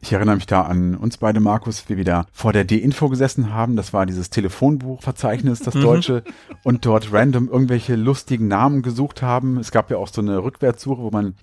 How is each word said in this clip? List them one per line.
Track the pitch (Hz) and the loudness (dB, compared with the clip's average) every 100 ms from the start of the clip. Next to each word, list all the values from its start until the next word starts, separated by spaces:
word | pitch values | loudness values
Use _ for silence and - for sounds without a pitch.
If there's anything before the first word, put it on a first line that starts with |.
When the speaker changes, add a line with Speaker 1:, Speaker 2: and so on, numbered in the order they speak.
Speaker 1:
Ich | - | -4
erinnere | 98 107 101 | 0 2 0
mich | - | 2
da | 95 | 0
an | 82 90 90 90 | 2 0 0 0
uns | 113 - | -4 -2
beide, | 110 107 | 0 2
Markus, | 104 107 117 107 - | 2 2 -4 -8 -6
wie | 98 | -2
wir | 92 | 0
da | 87 87 | 0 -2
vor | - 113 | -2 0
der | 104 | 2
D-Info | 95 110 123 135 147 | 2 2 2 0 0
gesessen | 131 135 - 110 | 2 0 0 -2
haben. | 110 117 113 | -2 0 -2
Das | 95 | -2
war | 104 92 | -2 0
dieses | 92 90 | -2 -4
Telefonbuchverzeichnis, | - 95 - 135 147 131 127 - - 120 117 131 120 | -2 -4 0 0 0 -4 -8 -8 -4 -4 -2 -2 -2
das | - 139 | -2 2
Speaker 2:
Mhm. | |
Speaker 1:
deutsche. | 120 123 170 123 - - - - | 4 4 2 -2 -4 -16 -20 -6
Und | 131 120 117 | 0 0 2
dort | 110 107 | 2 2
random | 104 135 127 123 | 2 4 2 0
irgendwelche | 127 131 123 - 117 | 0 2 0 0 0
lustigen | 120 135 - 123 107 | 0 -2 -2 -2 2
Namen | 98 131 139 | 4 2 2
gesucht | 123 120 143 - | -2 -2 -4 -4
haben. | 127 123 131 127 | -2 0 0 -2
Es | 110 | 0
gab | 113 - | 0 0
ja | 104 | -4
auch | 95 | -4
so | - | -4
eine | 104 98 | -2 -2
Rückwärtssuche, | 110 - 131 - 135 123 | -4 -2 -2 0 -4 -6
wo | 113 | -4
man | 104 101 95 | -2 -4 -6